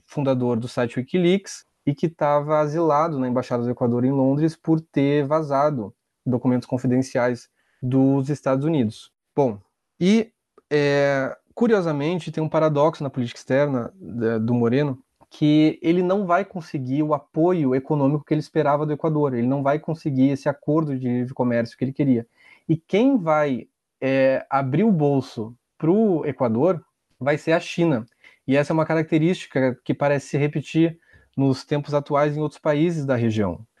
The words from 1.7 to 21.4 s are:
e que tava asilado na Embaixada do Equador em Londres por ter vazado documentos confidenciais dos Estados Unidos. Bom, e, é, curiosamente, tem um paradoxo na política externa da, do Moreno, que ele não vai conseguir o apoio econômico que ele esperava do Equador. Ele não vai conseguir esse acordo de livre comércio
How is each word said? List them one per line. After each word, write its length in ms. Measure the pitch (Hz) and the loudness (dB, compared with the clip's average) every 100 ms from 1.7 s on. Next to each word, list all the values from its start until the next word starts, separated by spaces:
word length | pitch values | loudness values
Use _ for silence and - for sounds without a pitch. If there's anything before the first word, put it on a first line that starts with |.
| _ - | _ -4
e 80 | |
que 140 | 143 165 | -2 -4
tava 520 | 160 147 147 147 151 | -2 0 0 2 0
asilado 600 | 151 156 165 143 165 143 | 0 0 0 2 0 -2
na 80 | 127 | -2
Embaixada 360 | 123 120 123 | -2 -2 -2
do 60 | 120 | -2
Equador 360 | 123 123 120 127 | -2 0 0 0
em 60 | |
Londres 440 | 139 131 139 160 160 | 2 2 2 0 -2
por 240 | - 160 | 0 -2
ter 460 | 160 - 139 147 139 | 0 -2 2 2 0
vazado 680 | 156 156 139 151 143 101 - _ _ - | -2 0 0 0 -2 -6 -12 _ _ -4
documentos 420 | 123 127 123 - | -2 0 -2 -2
confidenciais 800 | 127 131 127 131 131 123 120 - _ _ _ | -4 0 0 0 -2 -2 -4 -10 _ _ _
dos 480 | 127 131 135 139 135 | -2 2 4 2 0
Estados 340 | 143 - 135 | -4 -2 -2
Unidos. 480 | 147 160 110 - - _ _ - | 0 0 -2 -4 -16 _ _ -2
Bom, 240 | 135 101 - _ _ - | -2 -2 -14 _ _ -2
e, 320 | 175 220 - _ _ _ - | 2 2 0 _ _ _ -4
é, 640 | 147 143 143 143 139 135 - _ | 0 2 2 2 0 -4 -8 _
curiosamente, 760 | - 233 214 170 147 143 180 160 | -2 2 2 0 -2 -2 -4 -6
tem 120 | 160 | -6
um 60 | 156 | -2
paradoxo 540 | 156 156 143 151 160 | 0 2 2 0 0
na 60 | 143 | -6
política 300 | 135 120 - | -6 -6 -8
externa 520 | - 135 147 131 113 95 | -2 0 2 -2 -6 -12
da, 420 | 87 113 113 113 | -12 -4 -2 0
do 160 | 113 | 0
Moreno, 460 | 123 117 127 147 127 _ _ _ | 0 2 2 0 -4 _ _ _
que 460 | - 151 151 156 - | -2 2 4 2 2
ele 220 | 165 175 | 0 0
não 220 | 180 196 196 | 0 0 0
vai 180 | 175 | 0
conseguir 580 | 196 180 160 156 127 135 | 0 -8 -10 -8 -4 -2
o 100 | 151 | 0
apoio 600 | 147 - - 165 185 139 | -2 -4 0 2 2 2
econômico 500 | 127 131 151 135 147 - | 0 0 0 0 0 -2
que 80 | |
ele 80 | 151 | -4
esperava 440 | 151 160 143 147 151 | -2 -2 0 0 0
do 60 | |
Equador. 420 | 147 165 151 143 | -2 -2 0 0
Ele 140 | 123 120 | 0 0
não 160 | 139 | 0
vai 160 | 139 151 | 0 -2
conseguir 500 | - 160 160 131 135 | -4 -6 -4 2 2
esse 200 | 135 - | 2 -4
acordo 500 | - - 156 156 131 | -4 0 0 0 -2
de 80 | 127 | -2
livre 260 | 123 123 | -2 -4
comércio 440 | 131 | -2